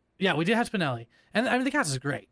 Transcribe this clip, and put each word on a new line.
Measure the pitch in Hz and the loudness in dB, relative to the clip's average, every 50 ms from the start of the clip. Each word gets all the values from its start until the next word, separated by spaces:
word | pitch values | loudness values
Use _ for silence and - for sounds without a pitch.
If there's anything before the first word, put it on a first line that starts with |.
| _ _ _ - | _ _ _ -2
Yeah, | 190 190 156 | 0 0 2
we | 151 165 | 2 2
did | 196 233 | 2 2
have | 226 233 240 | 0 0 -2
Spinelli, | - 202 165 139 123 117 117 - _ _ _ _ - | -2 -2 -2 -2 -2 -6 -8 -14 _ _ _ _ -2
and, | 208 254 | 0 0
I | 247 247 | 2 2
mean, | 254 254 | 0 0
the | 277 | 0
cast | 294 294 254 151 | 0 0 0 0
is | 135 131 | -2 -4
great. | - 143 113 104 95 _ | -4 -4 -6 -6 -8 _